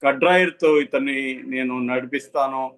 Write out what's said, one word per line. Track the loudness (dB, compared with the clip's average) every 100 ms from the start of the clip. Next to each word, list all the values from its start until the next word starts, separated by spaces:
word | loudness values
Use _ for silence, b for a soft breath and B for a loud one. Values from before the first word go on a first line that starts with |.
కడ్రాయర్తో | -2 2 4 4 2 2 4 4
ఇతన్ని | 2 -2 -2 -2 -4 -6
నేను | -8 -4 -4 -4
నడిపిస్తాను, | -2 -2 -4 -8 -6 -2 -2 -2 -8